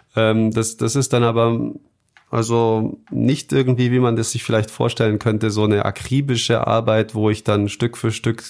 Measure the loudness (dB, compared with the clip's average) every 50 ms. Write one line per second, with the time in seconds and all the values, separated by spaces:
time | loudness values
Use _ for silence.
0 | -18 _ -2 0 2 2 2 2 2 2 0 0 -2 -2 -4 -4 -4 -2 0 0
1 | -2 0 2 2 2 2 2 2 2 2 2 0 -4 -6 -8 -10 _ _ _ _
2 | _ _ _ _ _ _ -2 -2 0 2 2 2 2 2 2 0 0 -2 -6 -8
3 | _ -8 -4 0 0 0 0 0 -2 -2 0 2 2 2 2 2 2 2 2 2
4 | 2 2 2 0 -2 -4 -4 -6 -4 0 0 0 0 0 -2 -2 -2 -2 0 0
5 | 0 0 0 0 0 0 0 0 0 -2 0 0 2 2 2 2 0 -2 -4 -6
6 | -6 -2 -2 -2 0 0 -2 -2 0 0 0 0 0 0 0 0 2 2 2 2
7 | 0 0 -2 -2 0 0 0 0 -2 0 0 0 0 -2 -2 -2 -4 -4 -2 -2
8 | -4 -4 -4 -2 -2 -4 -4 -4 -8